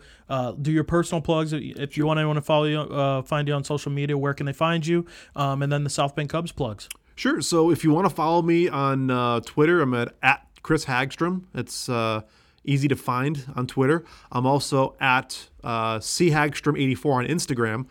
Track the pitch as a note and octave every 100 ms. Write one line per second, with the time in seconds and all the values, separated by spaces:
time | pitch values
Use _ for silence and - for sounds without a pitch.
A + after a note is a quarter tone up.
0 | - - - C3+ B2 A2 D3 D#3 D3+ E3+
1 | E3 E3+ D3 D#3+ D#3 D#3+ A2+ - C#3+ D3+
2 | D3+ D#3 D#3 D3+ C#3+ D3+ D3+ D3+ C#3+ C#3
3 | C#3 C3+ C3 D3 C#3+ C#3+ C#3 D3 D3 C#3+
4 | C#3+ C#3+ C#3 C#3 C#3+ C#3 E3 E3+ D#3 E3+
5 | E3+ - - - C#3 C#3 C#3 D3 C#3+ -
6 | C#3+ D#3 D3 D#3+ E3+ - A#2+ G#2 - -
7 | _ - B3+ F3+ - E3+ E3+ D#3 D#3+ D3+
8 | F#3+ - D#3 E3+ E3+ E3+ F3 C#3+ C#3 C3+
9 | C3 B2+ B2 A#2 A#2 - D#3 F3 C3+ B2
10 | A#2+ - C3+ C3+ - _ - D#3 - B2
11 | C3+ - E3+ F#3 F#3 C3+ A#2+ - - A#2
12 | A2+ A2 G#2+ _ _ _ - C#3 C#3+ D#3
13 | - B2 C#3 D#3 B2+ B2+ B2 - C3+ E3
14 | - - - B2 B2+ C#3 - C#3 C3+ -
15 | C3+ B2+ - - - - - A#2 A2+ A2
16 | - - F3 D3+ D3+ - D3 C#3+ C3+ B2
17 | D3+ B2+ A#2+ E3+ - B2 A2+ A2 C3